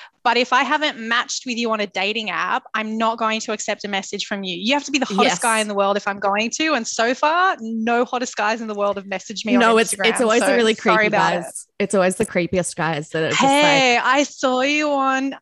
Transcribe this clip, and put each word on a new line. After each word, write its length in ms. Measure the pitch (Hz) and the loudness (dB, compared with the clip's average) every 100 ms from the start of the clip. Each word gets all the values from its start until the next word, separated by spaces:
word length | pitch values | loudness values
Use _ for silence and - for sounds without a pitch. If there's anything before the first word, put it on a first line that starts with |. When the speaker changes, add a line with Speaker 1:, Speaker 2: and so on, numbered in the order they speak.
| - _ | -20 _
Speaker 1:
But 140 | 240 233 | 0 2
if 160 | 247 | 2
I 100 | 254 | 2
haven't 360 | 262 302 302 226 | 2 0 0 -4
matched 480 | 226 233 277 - 254 | -2 -2 -2 -6 -6
with 100 | 233 | -4
you 160 | 233 | -2
on 80 | 220 | -2
a 60 | 196 | -2
dating 420 | 190 196 220 214 | -4 -4 -4 -6
app, 320 | 165 180 240 - | -4 -2 -4 -4
I'm 240 | 214 220 220 | -6 -6 -2
not 200 | 226 226 | -2 0
going 220 | 220 220 | -2 -2
to 120 | 226 | -4
accept 300 | 214 - 208 | -6 -4 -6
a 40 | 202 | -4
message 380 | 196 - 208 - | -6 -6 -8 -6
from 180 | 202 | -6
you. 120 | 190 175 | -6 -4
You 180 | 208 | 0
have 100 | 285 | 0
to 60 | 277 | 0
be 60 | 277 | -2
the 80 | 262 | -2
hottest 160 | 196 | 2
Speaker 2:
Yes. 160 | 262 175 | 2 2
Speaker 1:
guy 180 | 240 220 | 0 0
in 60 | 214 | 0
the 60 | |
world 220 | 202 196 202 | 0 0 0
if 100 | 202 | -2
I'm 120 | 202 | -2
going 300 | 202 202 226 - | -2 0 -2 -2
to. 160 | 320 | -2
And 120 | 277 226 | -2 -2
so 280 | - 226 | -2 0
far, 420 | 262 302 339 370 349 | 2 2 2 2 0
no 440 | 220 226 220 233 | -6 -4 0 2
hottest 320 | 240 247 247 - | 0 -2 -4 -2
guys 240 | 208 226 | -2 -2
in 80 | 220 | -6
the 60 | |
world 220 | 202 202 196 | -2 -2 -2
have 100 | 196 | -6
messaged 380 | 190 - 190 220 | -10 -8 -8 0
me 80 | 247 | 4
on 40 | |
Speaker 2:
No, 180 | 226 226 | 6 4
it's, 160 | 226 | 2
Speaker 1:
Instagram. 120 | - 190 | 0 0
Speaker 2:
it's 100 | 185 | 2
always 220 | 226 233 | 2 4
Speaker 1:
So 80 | 190 | 4
Speaker 2:
the 60 | 240 | 2
really 180 | 226 | 2
Speaker 1:
sorry 220 | 220 226 220 | 0 2 2
Speaker 2:
creepy 100 | 214 | 2
Speaker 1:
about 240 | 208 170 | 2 2
it. 80 | 175 | 0
Speaker 2:
guys. 240 | 170 - - _ | -4 -14 -18 _
It's 140 | 196 | 0
always 220 | 196 185 190 | 2 2 2
the 100 | 220 | -2
creepiest 500 | 190 170 185 170 - | -2 -2 -2 -2 -2
guys 320 | 160 151 160 | -2 -2 -4
that 140 | 160 | -2
are 60 | 156 | 0
just 100 | - | 2
Speaker 1:
"Hey, 540 | 269 285 294 285 254 240 | 4 4 4 4 4 2
Speaker 2:
like 80 | |
Speaker 1:
I 180 | 240 277 | 2 2
saw 360 | 285 - 269 254 | 0 -2 -2 0
you 300 | 269 302 302 | 0 0 0
on 440 | 285 269 262 269 - | 0 0 0 -2 -6